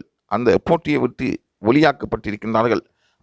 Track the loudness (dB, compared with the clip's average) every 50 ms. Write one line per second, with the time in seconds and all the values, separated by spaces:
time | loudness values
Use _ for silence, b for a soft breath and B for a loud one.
0 | -4 _ _ _ _ -6 -4 -2 2 2 2 2 2 0 -2 -2 0 -2 -2 -2
1 | -2 -2 -4 -6 -6 -6 -6 -6 _ _ _ _ 0 2 2 4 4 2 2 0
2 | -4 -8 -8 -8 -6 -8 -10 -8 -6 -4 0 0 0 2 0 -2 -4 _ _ _
3 | _ _ _ _